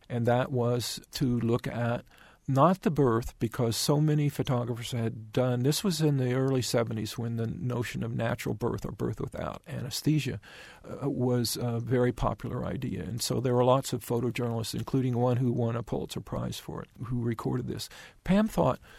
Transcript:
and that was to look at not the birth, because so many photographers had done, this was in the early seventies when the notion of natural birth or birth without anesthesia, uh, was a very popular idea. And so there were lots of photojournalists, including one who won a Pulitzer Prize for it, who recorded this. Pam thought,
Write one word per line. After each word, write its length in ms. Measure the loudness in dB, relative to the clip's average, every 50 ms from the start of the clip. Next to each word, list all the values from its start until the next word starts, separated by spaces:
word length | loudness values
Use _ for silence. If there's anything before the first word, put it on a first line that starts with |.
| _ -6
and 160 | -4 0 2
that 280 | 4 4 4 2 0 0
was 480 | 0 0 2 0 0 -2 -4 -6 -8 -10 -10 -4
to 260 | 0 0 2 2 2
look 260 | 2 2 2 0 0
at 380 | -2 -4 -2 -2 -2 -2 -4 -6 -12 -20 -20 -20 -20 -20 _ _ 0
not 300 | 4 6 6 6 6 4
the 100 | 2 0
birth, 480 | 2 4 4 4 4 4 2 -2 -6 -4
because 380 | -4 -2 0 0 0 0 0
so 240 | 0 2 2 4 4
many 300 | 4 4 4 2 2 0
photographers 640 | 0 -2 -2 0 0 -2 -2 -2 -6 -6 -6 -6 -4
had 420 | -2 -2 -4 -4 -6 -8 -4 0
done, 300 | 0 2 2 2 2 2
this 200 | 2 2 2 2
was 160 | 0 2 2
in 160 | 4 4 4
the 160 | 4 2 2 2
early 300 | 2 2 4 2 2 2
seventies 560 | 2 2 2 2 0 -2 -4 -4 -4 -4 -4
when 180 | -4 -2 -2
the 100 | -2 -2
notion 560 | -2 -4 -4 -4 -2 -2 -2 -2 -2 -4 -4 -4
of 140 | -2 -2
natural 380 | -2 0 0 -2 -2 -2 -4 -2
birth 320 | -2 -2 -2 -2 -2 -4
or 40 | -6
birth 300 | -6 -4 -4 -4 -4 -4
without 400 | -6 -6 -6 -6 -8 -8 -8 -10 -10 -10
anesthesia, 720 | -8 -8 -8 -6 -6 -2 0 2 2 2 2 -2 -4 -8 -10 -16 -20 -20 -20 -20 -20 -18 -16
uh, 280 | -14 -10 -6 -4 -4
was 480 | -2 0 0 2 2 2 0 0 -2 -2
a 180 | -2 -2 -2 -4
very 320 | -2 0 2 4 4 2
popular 540 | 2 0 0 -2 -2 -2 -6 -6 -6 -4 -4
idea. 380 | -4 -4 -4 -4 -6 -6 -6 -6
And 180 | -6 -6 -4
so 180 | -4 -2 -2 0
there 160 | 0 2 4
were 120 | 4 6
lots 260 | 6 6 4 2 0 -4
of 100 | -4 -2
photojournalists, 680 | -2 -2 0 0 0 -2 -2 -2 -2 -2 -2 -4 -4 -4
including 460 | -6 -4 0 0 0 2 2 2 2
one 180 | 2 2 2
who 160 | 2 2 2 2
won 240 | 2 0 0 0
a 60 | -2 -4
Pulitzer 400 | -4 -4 -4 -4 -6 -8 -8 -8
Prize 360 | -6 -6 -6 -4 -6 -6 -8
for 220 | -10 -12 -12 -12
it, 80 | -12 -14 -14 -12 -8
who 160 | -4 -4 -2
recorded 460 | -2 -2 -2 -2 -2 -2 -2 -2 -2
this. 240 | -4 -6 -8 -8 -12 -14 -18 -20 -20 -20 -6 0
Pam 240 | 2 4 4 4 2
thought, 320 | 2 2 2 2 2 -2 -6 -18 -20